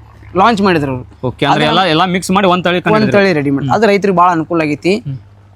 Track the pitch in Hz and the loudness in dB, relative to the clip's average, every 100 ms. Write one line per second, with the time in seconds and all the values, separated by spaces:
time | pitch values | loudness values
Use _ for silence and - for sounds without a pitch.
0 | - - - 170 214 220 196 165 143 127 | -20 -20 -8 0 2 2 2 0 -2 -6
1 | - - 127 110 143 156 151 160 185 156 | -10 -10 -8 -4 -2 0 0 0 0 0
2 | 185 180 165 190 196 180 175 180 170 214 | 0 -2 -2 0 2 2 0 -2 0 0
3 | 214 202 196 160 143 139 143 208 220 202 | 2 2 2 0 -2 -2 -2 0 2 2
4 | 196 175 180 170 156 170 151 147 165 208 | 0 2 2 0 -2 -2 -2 -2 -2 -2
5 | 147 131 - - - | -4 -12 -16 -20 -20